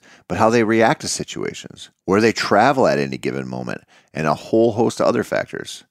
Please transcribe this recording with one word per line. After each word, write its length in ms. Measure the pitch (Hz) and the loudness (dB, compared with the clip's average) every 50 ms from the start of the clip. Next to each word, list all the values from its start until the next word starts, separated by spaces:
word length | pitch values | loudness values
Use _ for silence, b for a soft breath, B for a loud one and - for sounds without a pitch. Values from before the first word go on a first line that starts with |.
| b b b b b b | b b b b b b
but 100 | - - | -2 0
how 100 | 110 113 | 2 2
they 140 | 113 120 113 | 4 4 2
react 380 | 104 113 113 113 117 151 - | 2 2 4 4 4 2 0
to 80 | - - | -4 -8
situations, 840 | - - 76 - - - - - - - - - - - - - _ _ - | -8 -8 -8 -10 -10 -8 -8 -8 -8 -10 -16 -18 -20 -20 -20 -20 _ _ -2
where 160 | - 92 104 | 0 2 4
they 100 | 110 113 | 4 4
travel 560 | 101 - - - 110 101 110 135 143 131 117 | 2 2 0 2 4 4 4 4 4 4 2
at 140 | 82 71 69 | 2 2 2
any 180 | 71 67 65 62 | -2 -2 -4 -6
given 300 | - 67 62 67 65 64 | -6 -6 -6 -6 -8 -8
moment, 340 | 62 64 64 60 53 - _ b b b b b b | -8 -10 -8 -8 -10 -12 _ b b b b b b
and 140 | 71 80 78 | -4 0 0
a 60 | 73 | -2
whole 380 | - - - - 113 113 120 101 | -2 -2 -2 2 2 2 2 2
host 280 | 110 117 117 - - | 0 -2 -2 0 0
of 60 | - | -2
other 180 | - 120 120 - | -2 0 -2 -4
factors. 580 | - - - - - - - - - - - - _ | -4 -4 -6 -6 -6 -10 -14 -12 -12 -16 -18 -20 _